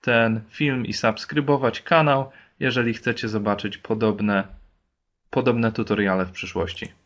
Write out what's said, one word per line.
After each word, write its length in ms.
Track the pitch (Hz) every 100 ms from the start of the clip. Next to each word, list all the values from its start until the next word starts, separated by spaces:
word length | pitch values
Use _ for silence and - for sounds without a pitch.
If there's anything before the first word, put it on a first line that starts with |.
ten 400 | - 120 113 113 110
film 360 | - 147 131 117
i 80 |
subskrybować 880 | 104 117 110 - 147 139 143 127 -
kanał, 500 | - 165 151 135 135 - - _
jeżeli 340 | 131 123 117
chcecie 340 | 113 - 117 113
zobaczyć 500 | 107 104 101 104 98
podobne, 680 | - 110 110 101 104 101 98 - - _ _ _ _ _ _
podobne 420 | - 123 117 117
tutoriale 540 | 110 110 107 101 95 92
w 60 |
przyszłości. 640 | 92 92 90 87 - - -